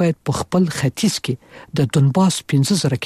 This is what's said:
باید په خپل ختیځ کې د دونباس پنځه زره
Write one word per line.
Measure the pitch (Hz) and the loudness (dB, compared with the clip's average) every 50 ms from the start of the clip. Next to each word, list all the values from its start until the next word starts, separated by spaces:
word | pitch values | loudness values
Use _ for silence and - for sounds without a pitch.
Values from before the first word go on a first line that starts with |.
باید | 175 165 156 _ - - | 0 0 -2 _ -4 -6
په | 131 - | -4 -4
خپل | - - - 180 190 156 - - | -4 -2 0 0 0 0 -2 -2
ختیځ | 143 131 - - - 208 - - - | -4 -4 -2 0 -2 -2 -2 -2 -6
کې | - 127 - _ _ - - - - - 156 | -6 -6 -6 _ _ -20 -20 -20 -8 -2 -2
د | 139 117 - | -2 0 2
دونباس | 151 135 139 127 190 190 185 - - - - | 2 2 4 4 4 2 2 0 -2 -6 -2
پنځه | 147 135 135 - 202 160 - | 0 0 2 0 0 -2 -2
زره | 139 131 - - | -2 -4 -2 -2